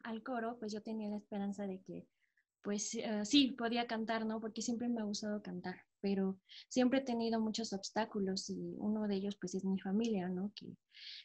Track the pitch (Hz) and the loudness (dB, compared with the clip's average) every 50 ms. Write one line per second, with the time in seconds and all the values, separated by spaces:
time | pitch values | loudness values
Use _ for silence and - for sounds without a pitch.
0 | - 233 226 220 220 269 262 233 226 233 247 240 226 214 208 214 208 226 220 220 | -8 -6 -6 -6 -4 -4 -4 -2 -2 -2 -4 -4 -6 -6 -6 -6 -6 -6 -6 -4
1 | 214 208 208 208 208 - 214 202 202 202 202 202 202 196 185 185 - - 170 175 | -4 -4 -4 -6 -6 -6 -4 -2 -2 -2 -2 -2 -4 -4 -4 -6 -8 -10 -10 -10
2 | - - _ _ _ _ _ _ _ _ _ _ - 208 202 208 202 - - 233 | -12 -14 _ _ _ _ _ _ _ _ _ _ -4 -2 -2 -2 -2 -2 -4 -2
3 | - 233 214 208 208 208 - 285 277 233 - - 233 233 240 240 240 240 233 220 | -2 0 0 0 2 6 6 6 6 6 4 0 -2 0 0 0 0 0 0 -2
4 | 226 214 233 - 220 220 220 220 220 220 214 226 208 254 240 220 240 240 240 226 | 0 0 0 2 2 0 0 -2 -2 -4 -4 -2 -2 0 0 0 0 0 0 0
5 | 214 208 208 202 220 214 208 208 208 190 180 180 180 185 185 - - _ _ _ | 0 -2 -2 -2 -2 -2 -2 -2 -4 -6 -6 -6 -6 -6 -8 -8 -12 _ _ _
6 | - 196 196 190 190 190 190 190 _ - - - - - - 254 247 247 254 269 | 0 2 4 4 4 2 2 -2 _ -18 -18 -18 -12 -2 2 4 6 6 6 4
7 | 269 247 240 233 226 226 226 226 220 220 214 - 226 214 196 190 - - - 208 | 2 2 0 0 2 2 2 2 2 2 0 0 -2 -2 -2 -4 -4 -2 0 0
8 | 220 220 - 214 196 190 190 190 - - 185 180 175 175 175 - - 208 214 214 | 0 0 0 0 2 2 0 0 -2 -4 -4 -4 -4 -6 -4 -2 0 0 0 2
9 | 214 208 202 190 196 202 196 - - 180 - 190 190 190 190 185 - 190 190 214 | 2 2 2 2 0 -2 -2 -4 -4 -4 -2 0 2 2 2 2 2 2 2 2
10 | 233 233 220 190 175 185 185 180 196 208 - - - - - - _ _ - - | 4 4 2 2 2 0 0 0 -2 -4 -6 -8 -12 -12 -14 -14 _ _ -20 -16
11 | - - - - - | -14 -14 -14 -14 -16